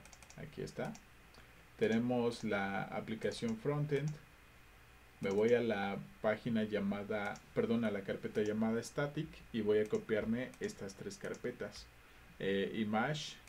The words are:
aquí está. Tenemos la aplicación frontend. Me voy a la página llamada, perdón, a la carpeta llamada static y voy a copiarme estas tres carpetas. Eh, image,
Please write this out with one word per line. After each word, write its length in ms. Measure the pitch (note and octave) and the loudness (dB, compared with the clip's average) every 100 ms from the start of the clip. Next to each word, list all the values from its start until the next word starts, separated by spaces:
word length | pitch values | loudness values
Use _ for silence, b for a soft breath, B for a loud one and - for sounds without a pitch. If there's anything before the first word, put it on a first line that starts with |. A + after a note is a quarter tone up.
| - - - - | -6 -20 -18 -14
aquí 240 | D#3 - | -12 -8
está. 320 | - - - A3+ - - - - B B - - | -8 -6 -6 -8 -14 -20 -20 -20 B B -14 2
Tenemos 640 | A2 A2+ A#2+ B2 A#2 A2+ | 4 4 4 2 2 0
la 400 | A2 G2+ G2 G2 | 0 2 2 0
aplicación 760 | - F#2+ G2+ A2 G#2 G2+ A#2 A2+ | -2 -4 -4 -2 -2 -2 -2 -2
frontend. 540 | C#3+ D3 D3 C#3+ D3+ D3+ - - - - - - - - - - | 0 0 2 0 0 -4 -12 -20 -20 -20 -20 -20 -20 -20 -20 -4
Me 120 | G2 | 0
voy 240 | G2 A2+ A#2+ | 4 6 6
a 60 | |
la 360 | A#2+ G2+ G2 G2+ - - | 4 2 0 -4 -8 -2
página 440 | A2 G#2+ B2 A2+ G#2+ | 0 0 0 0 2
llamada, 680 | G#2 G2 G2+ G2+ G#2+ G2+ G#2 - - | 0 0 -2 -2 -2 -2 -6 -8 0
perdón, 280 | A2 A#2 | 2 2
a 60 | A2+ | 2
la 120 | G2+ | -2
carpeta 420 | G2+ G#2 A2+ - | -2 -4 -2 0
llamada 400 | G#2+ G#2+ A2+ A2+ | 2 2 2 0
static 440 | A#2 - C#3+ D3 E3+ - - | -2 -2 -2 -2 -6 -8 -6
y 80 | A#2 | -2
voy 180 | G#2 G#2+ | 4 4
a 100 | G#2+ | 4
copiarme 600 | A2 - A2 G#2+ A#2 B2+ - | 0 2 0 2 0 -2 -4
estas 340 | G#3 - G2 | -6 -4 -10
tres 240 | - - - | -8 -10 -6
carpetas. 680 | F#2+ F#2 B2 A#2+ G#2 - - - B B B - | -6 -4 -6 -4 -8 -8 -18 -20 B B B -6
Eh, 300 | F#2+ G2 G2 - | 0 2 2 0
image, 600 | G#2 A2 B2+ D3+ - - | 0 2 0 -2 -6 -12